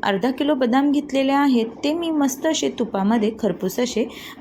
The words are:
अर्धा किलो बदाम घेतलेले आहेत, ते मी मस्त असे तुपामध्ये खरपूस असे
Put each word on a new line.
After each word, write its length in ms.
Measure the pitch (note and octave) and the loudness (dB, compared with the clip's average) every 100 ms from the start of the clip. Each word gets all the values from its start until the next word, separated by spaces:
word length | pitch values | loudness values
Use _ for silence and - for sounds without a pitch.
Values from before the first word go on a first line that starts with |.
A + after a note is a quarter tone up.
अर्धा 280 | - G3 A3+ | 0 0 0
किलो 220 | C4 C#4+ | 0 0
बदाम 380 | D4 B3 B3+ C#4+ | 0 2 2 2
घेतलेले 400 | C#4+ C#4+ C4+ C4+ | 2 0 0 2
आहेत, 340 | C#4 C#4+ A#3+ A3+ - | 2 4 2 0 -2
ते 100 | C#4+ | -2
मी 180 | D#4+ E4+ | -2 -2
मस्त 340 | D#4 C#4 C4+ D#4+ | 0 0 0 -2
असे 240 | D4+ C4+ | 0 0
तुपामध्ये 640 | - A3+ G3 G3 A#3 G#3 A3 | -2 -2 0 2 2 0 0
खरपूस 400 | G#3+ F3+ F#3 F#3 | -2 -2 -4 -2
असे 280 | B3 G#3+ C4 - - - | -2 -2 -4 -6 -18 -6